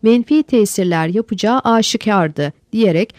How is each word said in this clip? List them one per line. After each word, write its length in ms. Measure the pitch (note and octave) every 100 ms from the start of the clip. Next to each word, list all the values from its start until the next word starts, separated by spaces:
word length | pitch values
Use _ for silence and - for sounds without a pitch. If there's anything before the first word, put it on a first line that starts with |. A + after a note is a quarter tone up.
menfi 420 | A3 A#3+ A#3 D#4
tesirler 640 | D4+ B3 G3+ - F3+ E3 D#3+
yapacağı 520 | G3+ A3+ F#3+ G#3 B3+
aşikardı." 920 | A#3 A3+ A3 A#3+ G#3+ G3 D#3+ D3+ C#3+ - _
diyerek 440 | G#3+ G#3+ D#3+ A3